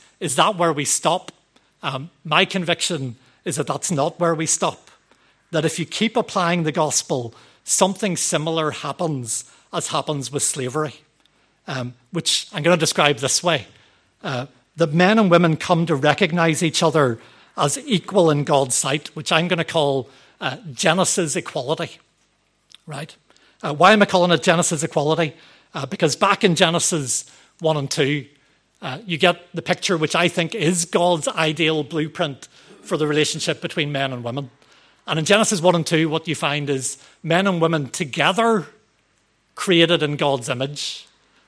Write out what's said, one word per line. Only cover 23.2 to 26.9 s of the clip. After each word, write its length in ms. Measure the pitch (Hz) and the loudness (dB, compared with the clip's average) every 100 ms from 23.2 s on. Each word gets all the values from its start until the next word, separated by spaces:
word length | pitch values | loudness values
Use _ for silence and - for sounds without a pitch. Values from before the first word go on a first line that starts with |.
| _ _ _ _ | _ _ _ _
Uh, 120 | 160 | -6
why 180 | 147 175 | 4 6
am 100 | 214 | 8
I 40 | 196 | 6
calling 260 | 190 175 | 4 4
it 100 | 170 | 2
Genesis 400 | - 170 175 160 | 4 2 2 -2
equality? 520 | 156 - 147 156 160 - - _ _ | -2 -2 0 0 -2 -4 -20 _ _
Uh, 120 | 160 135 | -10 -8
because 300 | - 160 - | -2 -2 2
back 300 | 196 196 208 | 2 2 2
in 100 | 160 | 4
Genesis 720 | 180 170 - | 2 2 -2